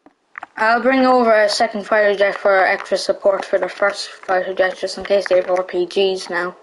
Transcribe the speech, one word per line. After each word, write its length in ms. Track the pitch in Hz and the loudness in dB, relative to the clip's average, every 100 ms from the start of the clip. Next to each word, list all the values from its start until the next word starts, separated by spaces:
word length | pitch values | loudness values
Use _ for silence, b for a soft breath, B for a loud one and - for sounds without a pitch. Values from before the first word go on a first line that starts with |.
| - _ _ - - - | -20 _ _ -18 -16 -4
I'll 240 | 220 233 | 0 2
bring 240 | 240 269 | 2 2
over 380 | 254 254 226 214 | 4 4 4 4
a 60 | 208 | 2
second 360 | - 226 208 | 2 -2 -2
fighter 320 | 185 220 208 196 | -2 2 2 2
jet 200 | 196 - | 0 0
for 280 | 202 196 | 2 4
extra 320 | 180 196 - 190 | 2 0 -2 -4
support 480 | - 190 202 185 | -2 0 0 0
for 140 | - 190 | -2 -2
the 100 | 185 | -2
first 400 | - 202 - - | -2 -2 -2 -10
fighter 460 | - - 185 180 | -14 -4 -2 -2
jet, 240 | 190 185 180 | -2 -2 -2
just 200 | 190 190 | -8 -8
in 60 | |
case 220 | 190 202 185 | 0 0 2
they 120 | 185 | 0
have 120 | 185 | 2
R 140 | 180 | -2
P 200 | 185 180 175 | -2 -4 -2
Gs 440 | 196 196 185 - | 0 0 -2 -6
now. 260 | 175 180 - | -6 -6 -10